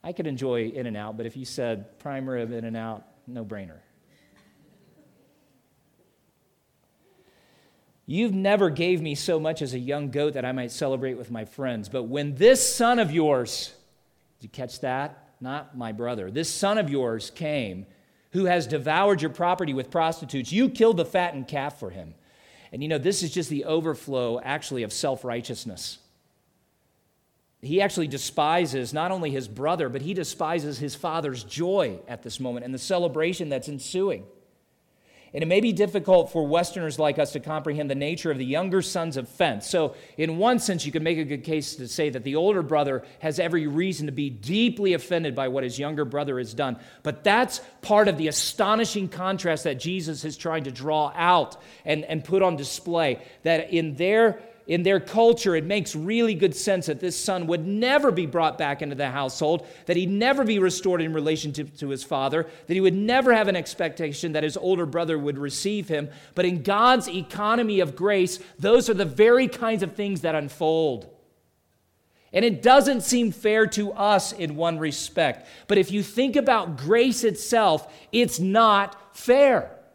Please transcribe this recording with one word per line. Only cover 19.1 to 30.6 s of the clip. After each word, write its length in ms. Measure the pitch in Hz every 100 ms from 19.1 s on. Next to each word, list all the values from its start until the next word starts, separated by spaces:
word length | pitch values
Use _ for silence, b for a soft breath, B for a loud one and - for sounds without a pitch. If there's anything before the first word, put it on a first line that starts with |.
| 190
your 80 | 151
property 440 | 131 175 180 170
with 160 | 135 131
prostitutes, 600 | 170 160 165 151 139 120
you 160 | 180 262
killed 280 | - 226 175
the 80 |
fattened 440 | 160 190 175 147 123
calf 320 | 147 139 -
for 100 | 101
him." 240 | 90 80 80 b b b b b
And 100 | 127
you 80 | 147
know, 100 | 156
this 260 | 151 202
is 100 | 165
just 160 | 180 147
the 140 | 143
overflow, 760 | 143 160 160 135 - 135 120 120
actually, 440 | 127 147 - 131
of 80 | 107
self-righteousness. 1040 | - 147 127 127 117 117 113 113 90 - - _ _ _ _ _ _ _ _ _ _ _ _ _ _ _ _
He 200 | 131 170
actually 260 | 202 185 156
despises 840 | 135 - - 151 170 165 135 120
not 180 | 147 175
only 220 | 190 160
his 160 | 135 117
brother, 400 | 107 143 170 139
but 140 | 131
he 120 | 147
despises 640 | 190 160 - 160 170